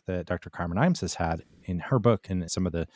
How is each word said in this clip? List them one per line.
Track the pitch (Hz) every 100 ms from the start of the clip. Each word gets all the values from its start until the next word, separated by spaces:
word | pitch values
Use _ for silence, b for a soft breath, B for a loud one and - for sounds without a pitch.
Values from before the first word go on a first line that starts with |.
| -
that | 90 82
Doctor | 87 -
Carmen | - 87 90
Imes | 170 175
has | 92 -
had | 85 82 - - -
in | 90
her | - 127
book | 113 107 -
and | 90 82
some | - 92
of |
the | 82 82